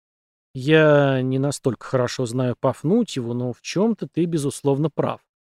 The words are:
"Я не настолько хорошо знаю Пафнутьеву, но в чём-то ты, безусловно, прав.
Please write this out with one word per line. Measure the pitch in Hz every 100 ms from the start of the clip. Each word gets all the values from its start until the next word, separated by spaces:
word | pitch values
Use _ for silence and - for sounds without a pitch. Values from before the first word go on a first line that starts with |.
| _ _ _ _ _
"Я | 131 131 156 151 147 139 131
не | 127 131
настолько | 143 - 131 107 -
хорошо | 127 123 - 120
знаю | 123 127 117
Пафнутьеву, | 135 - 147 226 226 135 117
но | 123 123
в | 117
чём-то | - 165 226 214 151
ты, | - 175
безусловно, | 165 139 - 143 139 156
прав. | - 139 117 _ _ _